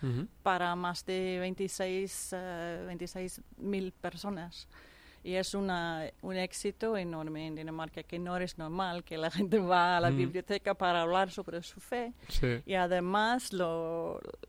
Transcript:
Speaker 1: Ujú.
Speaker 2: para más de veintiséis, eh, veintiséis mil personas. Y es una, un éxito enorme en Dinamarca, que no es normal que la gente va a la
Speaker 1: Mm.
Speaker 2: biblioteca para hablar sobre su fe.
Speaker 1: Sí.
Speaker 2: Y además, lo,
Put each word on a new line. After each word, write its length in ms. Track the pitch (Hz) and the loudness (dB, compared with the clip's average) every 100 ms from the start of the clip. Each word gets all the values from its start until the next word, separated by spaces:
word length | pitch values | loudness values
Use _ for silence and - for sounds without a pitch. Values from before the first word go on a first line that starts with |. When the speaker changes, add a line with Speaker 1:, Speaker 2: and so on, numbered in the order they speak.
Speaker 1:
Ujú. 240 | 135 120 196 - | -2 -2 -4 -2
Speaker 2:
para 320 | 202 180 175 | 0 2 2
más 300 | 175 175 175 | 0 -2 -4
de 320 | - 185 185 180 | -4 -2 0 -2
veintiséis, 920 | 185 185 190 - 185 190 196 - - | -2 -2 -4 -2 -2 -2 -2 -6 -8
eh, 500 | 185 185 170 170 170 185 | -6 -6 -6 -6 -6 -8
veintiséis 560 | 175 180 185 180 - - - | -8 -8 -8 -8 -10 -16 -8
mil 340 | 196 196 185 | -4 -2 -4
personas. 760 | - 175 170 202 185 170 - - - - - - - | -6 -8 -6 -6 -6 -8 -12 -18 -20 -20 -20 -20 -14
Y 100 | - | -4
es 200 | 185 185 | -2 -2
una, 500 | 202 196 175 170 160 151 - | -2 0 0 -2 -4 -6 -8
un 140 | 180 185 | -6 -4
éxito 600 | 185 - 202 - 226 208 | -4 -4 -6 -2 -2 0
enorme 520 | 175 160 156 156 160 | -2 -4 -6 -6 -6
en 80 | 156 | -6
Dinamarca, 480 | 160 160 160 160 | -6 -6 -8 -10
que 120 | - 170 | -8 -6
no 200 | 175 180 | -4 -2
es 220 | 180 - | -4 -6
normal 440 | 156 175 185 175 | -6 -4 -2 -4
que 160 | - 160 | -6 -4
la 100 | 165 | -2
gente 300 | 165 190 214 | 0 4 4
va 380 | 180 180 175 175 | 8 8 8 6
a 40 | |
la 120 | 170 | 6
Speaker 1:
Mm. 40 | 139 | 6
Speaker 2:
biblioteca 560 | 175 180 - 202 202 | 2 0 -2 0 0
para 280 | 202 180 175 | 2 4 4
hablar 300 | 165 185 190 | 4 4 2
sobre 320 | 202 180 170 | -2 -8 -8
su 160 | - 196 | -10 -14
fe. 320 | - 240 240 - - | -6 -4 -4 -8 0
Speaker 1:
Sí. 340 | - 127 120 | 4 4 2
Speaker 2:
Y 100 | - | 0
además, 800 | 190 180 180 180 202 220 247 - | 2 4 2 4 4 4 2 0
lo, 680 | 190 170 165 165 165 165 - - - | -2 0 0 -2 -2 -4 -6 -10 -14